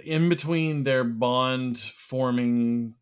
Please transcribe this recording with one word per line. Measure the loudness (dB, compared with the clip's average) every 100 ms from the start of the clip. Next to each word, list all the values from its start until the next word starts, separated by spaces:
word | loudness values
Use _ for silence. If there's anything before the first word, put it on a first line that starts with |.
in | -2 2 4
between | 2 0 0 0 0
their | 0 2
bond | 0 0 0 2 0 0 -4 -6
forming | -10 -14 -6 -2 0 2 2 2 2 0 -4 -10